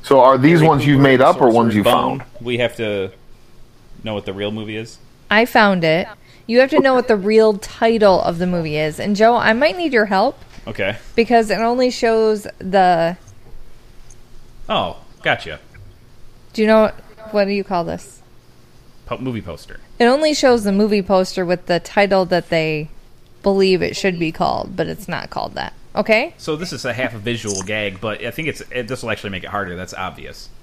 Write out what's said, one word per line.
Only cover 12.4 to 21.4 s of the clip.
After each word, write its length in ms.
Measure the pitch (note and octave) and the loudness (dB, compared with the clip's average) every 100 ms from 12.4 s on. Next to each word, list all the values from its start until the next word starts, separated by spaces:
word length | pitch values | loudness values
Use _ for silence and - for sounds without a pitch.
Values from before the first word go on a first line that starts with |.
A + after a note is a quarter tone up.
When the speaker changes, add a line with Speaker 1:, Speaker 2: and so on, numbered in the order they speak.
| G3+ - | -6 -14
Speaker 3:
the 580 | F#3+ G3 F3+ F3 E3 F3+ - - - - - - - - - - - - - - - | -2 2 4 4 0 -4 -14 -20 -18 -16 -16 -18 -20 -20 -20 -20 -20 -20 -20 -16 -6
Speaker 2:
Oh, 300 | G#3 F#2 - - - | -4 -4 -8 -18 -10
gotcha. 360 | E3 C3 - D#2 - - - - - - - - - | -4 -4 -4 -14 -18 -20 -20 -20 -20 -20 -20 -20 -16
Speaker 3:
Do 80 | - | -2
you 60 | G#3+ | 2
know 140 | A3 | 4
what, 120 | G#3+ - - - - | 2 -2 -18 -20 -6
what 140 | G#3 G3 | -2 -2
do 60 | |
you 120 | G3+ | -2
call 200 | F#3+ F3+ E3 | -2 -4 -4
this? 360 | F3 - - - - _ - - - - - - | -8 -12 -20 -20 -20 _ -20 -20 -20 -20 -20 -12
Speaker 2:
Po-, 140 | A#2+ | -8
movie 220 | B2+ A#2 | -6 -8
poster. 380 | F2+ D#2 - - - - | -10 -14 -16 -20 -20 -2
Speaker 3:
It 60 | A#3+ | 2
only 280 | C4+ D#4 | 2 0
shows 300 | D4 C#4 A#3+ | 2 2 2
the 80 | G#3 | 2
movie 300 | G3 G#3+ G3+ | 0 2 0
poster 420 | F#3+ F#3+ F#3 - | 2 0 0 -4